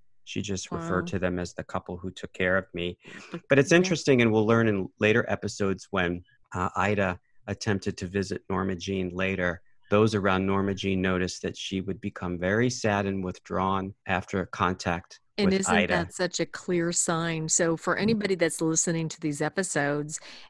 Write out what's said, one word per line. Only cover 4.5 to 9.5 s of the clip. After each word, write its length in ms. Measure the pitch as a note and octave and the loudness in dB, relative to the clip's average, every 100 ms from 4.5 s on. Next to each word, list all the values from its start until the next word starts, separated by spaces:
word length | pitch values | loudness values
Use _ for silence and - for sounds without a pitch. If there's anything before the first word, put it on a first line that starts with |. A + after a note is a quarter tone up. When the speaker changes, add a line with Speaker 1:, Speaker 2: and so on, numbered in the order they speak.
| A#2 A2+ | 4 4
Speaker 1:
in 200 | G2+ F#2 - | 2 -2 0
later 260 | G#2 A2+ - | 4 4 2
episodes 600 | G2+ G#2 - G2 F#2+ - | -2 -4 -2 -2 -2 -2
when, 340 | F#2+ F2 F2 - _ - | 0 0 -2 -8 _ -10
uh, 160 | F#2 - F2+ | -4 -2 0
Ida 440 | G2 G2+ F#2+ F2+ _ - - | 0 2 0 -2 _ -14 -10
attempted 520 | G2 A2 G2 G#2+ - | -6 -2 -2 -2 -6
to 80 | F2+ | -4
visit 360 | G2 F#2+ - - | -4 -4 -6 -4
Norma 260 | F#2 F#2+ | -2 -2
Jean 360 | F2 F#2 F#2+ F2+ | -4 -4 -4 -4
later, 500 | F2+ F#2+ F#2+ F2+ | -2 -2 0 -2